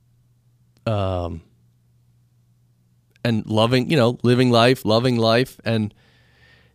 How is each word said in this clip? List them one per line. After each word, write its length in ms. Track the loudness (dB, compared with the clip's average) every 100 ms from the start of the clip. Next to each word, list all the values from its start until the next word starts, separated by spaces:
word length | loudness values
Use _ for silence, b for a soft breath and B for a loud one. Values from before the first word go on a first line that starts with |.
| _ _ _ _ _ _ _ _ -6
um, 560 | -4 -4 -4 -6 -10 -16 _ _ _ _ _ _ _ _ _ _ _ _ _ _ _ _ _
and 220 | -4 -4 -2
loving, 420 | 0 2 0 0
you 60 | 0
know, 220 | 0 0
living 280 | 0 2 4
life, 340 | 4 4 2
loving 320 | 0 0 0 0
life. 440 | 0 0 -2 -6
And, 300 | -4 -4 -4 b b b b b b b b